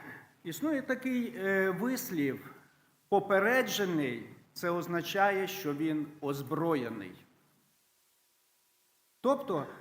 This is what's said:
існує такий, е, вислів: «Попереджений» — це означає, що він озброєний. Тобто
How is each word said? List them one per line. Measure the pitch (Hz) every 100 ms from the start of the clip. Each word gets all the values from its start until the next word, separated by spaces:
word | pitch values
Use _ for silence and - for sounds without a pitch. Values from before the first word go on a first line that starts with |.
| - - - _ 170
існує | 156 311 277
такий, | 269 254 262 247 233 185
е, | 190 190 190
вислів: | 175 240 254 - 170 139 117 - - - _ _ _ -
«Попереджений» — | 196 196 190 208 262 220 196 190 160 135 117 107 - _
це | - 175
означає, | 175 170 170 - 196 202 196 190
що | - 151
він | 143 160 151 147 -
озброєний. | 143 139 131 160 165 151 117 113 92 92 - _ _ _ _ _ _ _ _ _ _ _ _ _ _ _ _ _ _ _
Тобто | 247 277 277 160 131 -